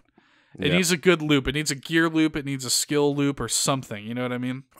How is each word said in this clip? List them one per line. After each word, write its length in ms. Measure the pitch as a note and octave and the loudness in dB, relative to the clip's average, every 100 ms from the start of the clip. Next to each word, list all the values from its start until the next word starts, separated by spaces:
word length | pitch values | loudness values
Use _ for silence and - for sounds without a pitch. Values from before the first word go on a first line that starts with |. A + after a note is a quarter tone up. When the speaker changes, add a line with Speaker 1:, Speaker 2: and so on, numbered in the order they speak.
| _ _ _ _ _ - | _ _ _ _ _ -4
Speaker 1:
It 80 | D3 | 0
Speaker 2:
Yeah. 80 | F3 | 2
Speaker 1:
needs 140 | E3+ | 2
a 60 | F3 | 2
good 260 | F3+ E3+ | 4 4
loop. 240 | D3+ C#3+ C3 | 4 2 2
It 60 | |
needs 160 | D3 D3+ | -2 -4
a 40 | C#3 | -6
gear 320 | - E3 E3 | -2 2 2
loop. 260 | D#3+ D#3 D#3+ | 2 2 0
It 80 | |
needs 200 | C#3 C3+ | -6 -6
a 60 | B2+ | -2
skill 440 | - - D3 D3 | -2 0 2 2
loop 260 | C#3+ C#3+ C#3 | 2 0 -2
or 80 | A#2 | -4
something. 560 | - - C3+ - G#2 | -2 0 -2 -4 -10
You 100 | G#2+ | -8
know 80 | B2 | -6
what 100 | B2 | -4
I 60 | B2 | -4
mean? 260 | B2+ C3 - | -6 -8 -12